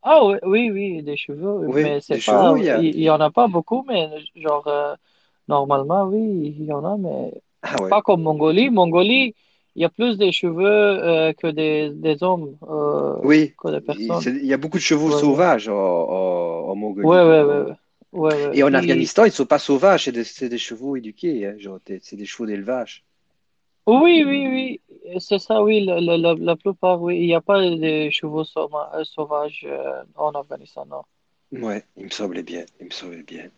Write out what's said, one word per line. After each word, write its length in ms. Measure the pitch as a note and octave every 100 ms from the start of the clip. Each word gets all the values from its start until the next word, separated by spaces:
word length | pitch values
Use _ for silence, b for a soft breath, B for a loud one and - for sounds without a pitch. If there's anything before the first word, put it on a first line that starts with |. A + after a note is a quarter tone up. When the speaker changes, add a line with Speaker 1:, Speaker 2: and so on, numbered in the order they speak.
Speaker 1:
Ah 240 | B3 D#4 A3
oui, 100 | G3
oui, 280 | F3+ G#3 A#3+
oui, 320 | G3 G3+ E3+
des 120 | D3 C#3+
chevaux, 440 | - C#3+ F#3 G3+ G3+
Speaker 2:
Oui, 180 | C3
Speaker 1:
mais 180 | D3+ C#3+
c'est 140 | - -
Speaker 2:
des 40 |
Speaker 1:
pas, 220 | - G#3
Speaker 2:
chevaux, 140 | F#3 G3+
il 80 | F#3
y 40 |
a 100 | A#2
Speaker 1:
il, 60 | E3
il 120 | D#3
y 60 | D#3+
en 120 | D3+
a 100 | D3+
pas 160 | D#3 A#3+
beaucoup, 380 | F3 D#3+ A#3+ C4+
mais 220 | A3 D#3 D3+ D3+ E3+
genre, 320 | D#3 D3 D3
euh, 280 | D3 D3 D3 _ _ _ _ -
normalement, 560 | D3 C#3 C#3+ C#3 F#3 G3
oui, 500 | G#3 A3 F#3+ D3 D3
il 60 | D3+
y 80 |
en 100 | D3
a, 140 | D3+ G#3
mais 360 | F3+ C#3 B2+ - _ _
Speaker 2:
Ah 200 | - C#3
ouais. 80 | F#3
Speaker 1:
pas 120 | G3+
comme 200 | G#3 F#3
Mongolie. 480 | D#3+ D3+ D#3 E3+ C4
Mongolie, 640 | A3+ F3 E3 G3 B3+ C4 - _ _ _ -
il 60 |
y 40 | E3+
a 40 |
plus 280 | - A#3+ G#3
de 120 | G3+
cheveux, 360 | E3+ F3+ E3 G3
euh, 640 | G#3 G#3 G3 E3 E3 D#3+
que 160 | D#3 E3+
des, 420 | D3+ D#3 D3+ D3+
des 320 | D3 D#3 D3
hommes, 360 | F3+ F#3 D3+ C#3 -
euh, 460 | D#3 D3 D3 C#3+ C#3+
Speaker 2:
Oui, 300 | C#3 D3+ D3+ _
Speaker 1:
que 120 | -
des 80 | D3+
Speaker 2:
il, 300 | - G2+ A2+
Speaker 1:
personnes. 140 | E3+
Speaker 2:
c'est, 100 | -
il 140 | C3+ C#3
y 80 |
a 40 | C3+
beaucoup 200 | D3+ F3
de 60 |
chevaux 240 | - D3+ D#3
Speaker 1:
Ouais, 80 | D3
ouais. 60 |
Speaker 2:
sauvages 480 | D3 C#3+ F3+ C3 G#2
en, 40 | G2+
en, 920 | F#2+ F2 E2 F#2 F#2 F2 E2+ E2 E2
en 40 | G2
Mongolie. 320 | G#2+ G2 D3+
Speaker 1:
Ouais, 140 | F3+
ouais, 180 | E3+ D#3+
ouais, 160 | D3 C#3+
ouais. 120 | C3+ - _ _ _
Ouais, 220 | F#3 D#3 D3+ C#3+
ouais. 100 | C#3
Speaker 2:
Et 40 |
en 40 | C#3
Speaker 1:
Puis 80 | C3+
Speaker 2:
Afghanistan, 480 | E3+ C3 B2+ -
ils 80 | A3
sont 140 | - C3
pas 120 | D3
sauvages, 460 | - C#3 F#3+ F3+
c'est 80 | -
des, 140 | A#2+ A2+
c'est 240 | - B2+
des 80 | A#2
chevaux 400 | - A2+ C3 C3+
éduqués, 500 | A2 G#2 F3+ C#3 G2+
hein, 80 | G#2
genre, 220 | G2+ F#2+
t'es, 160 | _ F#2+
c'est 140 | - G2+
des 80 | G2+
chevaux 200 | - A2+
d'élevage. 580 | G2+ G2 B2+ A2+ - _ _ _ _ _ _ _ _ -
Speaker 1:
Oui, 380 | A#3+ E4 E4+ D4
oui, 220 | C#4 C4+
oui, 720 | C4 C4 - _ - - F3+
c'est 200 | - G3
ça, 220 | - A3
oui, 220 | G#3 G#3+
la, 160 | G3 F3
la, 180 | E3+ E3+
la, 180 | E3+ E3
la 160 | E3+ E3
plupart, 460 | - F#3+ F#3 F3+
oui. 160 | E3+ F3
Il 80 | F3
y 80 |
a 80 | E3
pas 180 | - G3
de 500 | F#3 E3 D#3+ D#3 D3+
chevaux 340 | D3 D#3 D3+ D#3
sauma-, 440 | - D3 D3 D3+ D#3
euh, 80 |
sauvages, 640 | D#3 - D3+ D3+ D3 D3 D3
euh, 320 | C#3 C3+ C3 C3 D#3
en 160 | D3+
Afghanistan, 540 | D3 C#3 C#3 C3+ - C#3
non. 120 | C#3 - _ _ _ _
Speaker 2:
Ouais, 320 | C3+ A#2 G#2 - -
il 80 | F#2+
me 40 |
semblait 340 | - G#2 F2
bien, 200 | E2+ F2 E2+ _
il 60 | F2
me 60 |
semblait 320 | - F2+ E2+
bien. 260 | D#2 E2 F2